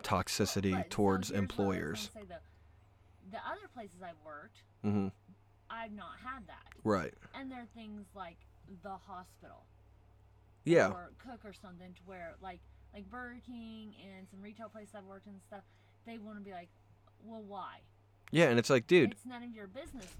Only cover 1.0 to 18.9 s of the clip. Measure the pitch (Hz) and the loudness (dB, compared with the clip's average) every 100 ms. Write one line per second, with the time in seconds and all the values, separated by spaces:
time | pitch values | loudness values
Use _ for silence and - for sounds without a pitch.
1 | 101 95 92 98 95 - 98 90 78 - | 6 6 4 0 2 2 2 2 0 -4
2 | - 220 196 170 - - - - - - | -6 -10 -14 -14 -16 -20 -20 -20 -20 -20
3 | - - 185 208 - 370 403 247 208 180 | -20 -20 -12 -8 -6 -8 -10 -12 -12 -12
4 | 185 165 - - - - - - 107 101 | -14 -12 -14 -14 -14 -20 -20 -4 2 4
5 | 98 - - - - - - 226 226 208 | 2 -2 -16 -20 -20 -20 -10 -8 -8 -10
6 | 170 - 240 269 190 - - - 110 98 | -12 -12 -10 -10 -12 -18 -18 -4 2 2
7 | 80 - - - 269 254 240 233 214 208 | 2 -8 -14 -12 -10 -10 -12 -14 -14 -14
8 | 196 196 175 170 - - - 190 196 190 | -14 -12 -12 -14 -20 -20 -20 -14 -12 -12
9 | 196 185 185 - 175 - - - - - | -12 -14 -14 -18 -20 -20 -20 -20 -20 -20
10 | - - - - - - 156 165 107 185 | -20 -20 -20 -20 -20 -4 6 8 8 4
11 | - - - 233 208 190 196 175 185 175 | -8 -14 -16 -14 -14 -16 -16 -16 -16 -16
12 | 185 185 165 151 190 180 - - - 208 | -14 -12 -12 -12 -12 -12 -16 -20 -18 -16
13 | 190 240 247 240 240 240 226 220 214 202 | -12 -10 -10 -12 -12 -12 -12 -12 -14 -16
14 | 190 190 190 196 202 220 220 220 208 208 | -16 -16 -16 -14 -14 -12 -14 -14 -14 -16
15 | 190 196 202 196 - 202 - - - - | -14 -16 -16 -18 -14 -16 -16 -20 -20 -20
16 | 233 226 208 208 196 185 175 - - - | -14 -12 -10 -12 -10 -12 -14 -18 -20 -20
17 | - - 208 226 202 196 175 - - - | -20 -20 -14 -12 -8 -8 -8 -10 -20 -20
18 | _ - - 151 165 120 - 131 - | _ -20 2 6 8 8 8 6 8